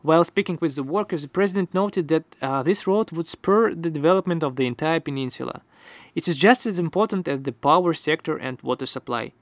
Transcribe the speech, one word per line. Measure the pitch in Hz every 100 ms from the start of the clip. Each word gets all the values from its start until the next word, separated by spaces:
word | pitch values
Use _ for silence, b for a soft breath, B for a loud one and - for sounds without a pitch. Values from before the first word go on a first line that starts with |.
While | 147 160
speaking | 170 - 196 170
with | 165 139
the |
workers, | 135 185 208 165
the | 143
president | - 196 190 180
noted | 185 202 202 147
that, | 160 165 _
uh, | 135 135
this | 135 202 -
road | 202 214
would | 165 165
spur | - - 208 226
the | 165 165
development | 156 151 190 185 170
of | 151 127
the | 127
entire | 120 156 165
peninsula. | 151 135 131 - 127 - _ B B B B
It | - -
is | 147
just | 190 247 226
as | 180
important | 165 185 214 196 175
as | 139
the | 135
power | 117 143 165 175
sector | 160 - 156 - 156
and | 131 127
water | 123 127 131
supply. | 131 - 117 117 _